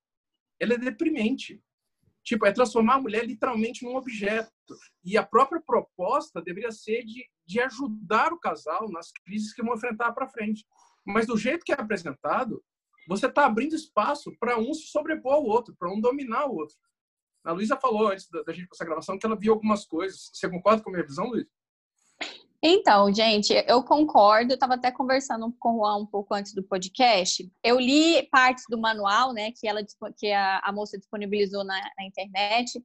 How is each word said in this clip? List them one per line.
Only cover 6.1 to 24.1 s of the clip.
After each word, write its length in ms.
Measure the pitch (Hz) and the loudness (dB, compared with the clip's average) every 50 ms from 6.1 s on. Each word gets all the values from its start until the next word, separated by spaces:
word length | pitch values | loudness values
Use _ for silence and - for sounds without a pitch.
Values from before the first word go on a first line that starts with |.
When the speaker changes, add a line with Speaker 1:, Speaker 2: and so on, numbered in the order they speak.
| 262 294 311 - - 170 | 0 -2 -2 -4 -10 -12
Speaker 1:
deveria 300 | 170 180 175 202 233 233 | -10 -10 -8 -8 -8 -8
ser 340 | 220 - - 214 214 240 254 | -10 -10 -6 -4 -4 -4 -4
de, 220 | 220 220 254 247 - _ _ _ | -8 -14 -16 -18 -20 _ _ _
de 140 | - 180 233 | -6 -2 -2
ajudar 720 | 247 262 220 233 277 233 214 214 214 170 214 226 269 320 339 | -2 -2 -4 -6 -8 -8 -8 -8 -4 0 2 2 2 2 0
o 60 | 339 | -2
casal 520 | - 202 170 - - 151 165 190 226 214 | -4 -6 -6 -6 -6 -6 -6 -4 -6 -6
nas 200 | 170 165 170 - - - _ | -8 -12 -14 -16 -20 -20 _
crises 300 | - 202 214 214 214 - | -10 -8 -6 -6 -6 -6
que 80 | - 220 | -6 -4
vão 120 | 233 240 | -4 -4
enfrentar 380 | 226 240 247 226 220 240 233 240 | -4 -4 -6 -4 -2 -4 -4 -2
pra 160 | 262 269 262 | -4 -8 -8
frente. 380 | - 233 214 214 220 214 - _ _ _ _ _ _ _ _ | -8 -8 -6 -6 -6 -6 -8 _ _ _ _ _ _ _ _
Mas 220 | 196 202 220 226 | -2 0 0 0
do 100 | 220 240 | 0 0
jeito 280 | 190 175 247 311 339 - | 0 0 0 -2 -2 -2
que 80 | - 320 | -2 -2
é 80 | 269 | -2
apresentado, 840 | 226 214 208 180 165 151 131 - - 147 170 226 262 226 - - - _ _ _ _ _ _ _ _ - | -2 -2 -4 -4 -6 -8 -8 -6 -4 -2 -2 -2 -2 -4 -6 -8 -12 _ _ _ _ _ _ _ _ -6
você 240 | 185 202 - 254 - | -2 -2 -2 0 2
tá 140 | 285 285 | 4 4
abrindo 280 | 262 220 226 262 320 320 | 4 4 2 -2 -2 -4
espaço 560 | 311 - - - 214 208 254 294 294 - 185 - - | -6 -8 -4 -2 0 0 0 -2 -4 -6 -12 -10 -6
pra 200 | 233 233 247 226 | -2 -2 0 0
um 160 | 226 254 311 | -2 -2 -4
se 140 | 311 - - | -6 -8 -6
sobrepor 440 | - 294 302 320 320 - - 254 277 | -4 -4 -2 -2 -4 -4 0 2 2
ao 120 | 302 294 | 2 2
outro, 300 | 220 208 240 226 - - - | 2 0 0 0 -2 -8 -8
pra 120 | - 175 | -8 -6
um 80 | 196 214 | -4 -2
dominar 440 | 220 247 277 285 277 233 220 254 294 | 0 0 0 -2 -4 -4 -4 -2 -2
o 80 | 277 220 | -2 -4
outro. 200 | 160 151 - _ _ _ _ _ _ _ _ _ _ _ _ _ _ - | -6 -8 -10 _ _ _ _ _ _ _ _ _ _ _ _ _ _ -8
A 100 | 156 170 | -6 -4
Luísa 240 | 180 214 220 285 262 | -2 -2 0 0 0
falou 280 | - 254 220 208 220 208 | 0 0 2 2 2 2
antes 200 | 190 190 - - | 0 -2 -6 -10
da, 140 | 170 165 151 | -10 -8 -8
da 100 | 165 165 | -8 -10
gente 160 | 175 180 - | -10 -12 -14
começar 160 | - - 180 | -12 -10 -8
a 20 | |
gravação 320 | 165 208 165 156 - 190 196 | -6 -6 -6 -6 -6 -6 -4
que 60 | - | -4
ela 100 | 220 226 | -4 -4
viu 200 | 185 185 220 220 | 0 2 2 2
algumas 320 | 214 214 214 214 202 - | 2 2 0 0 0 -2
coisas. 440 | - 165 160 185 190 - - - - - | -4 -6 -6 -6 -6 -8 -12 -18 -20 -10
Você 160 | - - 175 | -8 -6 -6
concorda 340 | 170 175 - 202 220 214 214 | -6 0 2 4 4 2 2
com 80 | 196 | -2
a 20 | 190 | -6
minha 140 | 175 160 | -6 -6
visão, 200 | 147 139 170 196 | -6 -6 -6 -6
Luísa? 220 | 254 233 - - - _ _ _ _ _ _ _ _ _ _ _ _ _ - - - - - _ _ _ _ - | -4 -4 -6 -6 -6 _ _ _ _ _ _ _ _ _ _ _ _ _ -14 -14 -14 -14 -16 _ _ _ _ 4
Speaker 2:
Então, 500 | 311 359 415 - - 214 202 202 202 196 | 4 4 6 6 6 6 8 8 6 4
gente, 420 | 220 220 226 214 208 202 - 214 - - | 4 4 4 4 2 2 2 2 2 4
eu 160 | - 226 247 254 | 4 4 4 4
concordo. 680 | - - 294 311 302 | 4 2 2 4 4